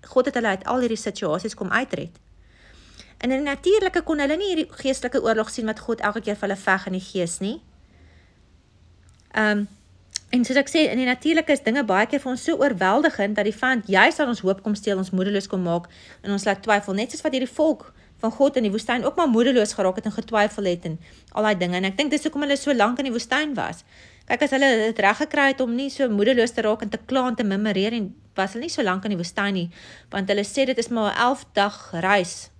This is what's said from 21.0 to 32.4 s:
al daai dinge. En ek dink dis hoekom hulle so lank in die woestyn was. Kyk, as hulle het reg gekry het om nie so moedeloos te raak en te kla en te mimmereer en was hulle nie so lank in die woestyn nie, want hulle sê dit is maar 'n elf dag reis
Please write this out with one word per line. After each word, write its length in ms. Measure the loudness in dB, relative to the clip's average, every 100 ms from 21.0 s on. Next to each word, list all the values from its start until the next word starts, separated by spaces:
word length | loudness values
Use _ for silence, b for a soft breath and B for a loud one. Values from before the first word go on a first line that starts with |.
| B B B
al 160 | -2 0
daai 100 | 2
dinge. 180 | 0 0
En 80 | -2
ek 100 | -2
dink 140 | 0
dis 120 | 0 -2
hoekom 160 | -4
hulle 140 | -2 0
so 160 | 0 2
lank 240 | 2 2
in 80 | -4
die 80 | -4
woestyn 380 | -2 -2 -2 -4
was. 280 | -6 -8 _ B B B -6
Kyk, 140 | 0 2
as 80 |
hulle 160 | 4 4 4
het 160 | 2 2
reg 200 | 2 2
gekry 260 | 0 2 2
het 80 | 2
om 80 | -2 -2
nie 140 | -4
so 200 | -2 0
moedeloos 420 | 2 4 4 2
te 100 | 0 0
raak 180 | -2 -4
en 60 |
te 80 | -8 -2
kla 160 | 0 0
en 60 | 0
te 80 | -2
mimmereer 480 | 0 0 0 0 -2
en 140 | -6 -10 -12 -4
was 160 | -4 -4
hulle 120 | -6
nie 60 |
so 100 | -2 0
lank 220 | 0 -2
in 80 | -4
die 40 |
woestyn 360 | -4 -4 -2 -2
nie, 120 | -4 B B B B
want 160 | -6 0
hulle 160 | 0 0
sê 200 | 0 0
dit 80 | 0
is 140 | -2
maar 200 | 0 0
'n 60 | 2 0
elf 180 | 0 -4
dag 380 | 0 0 -2 -10
reis 560 | -4 2 2 2 -8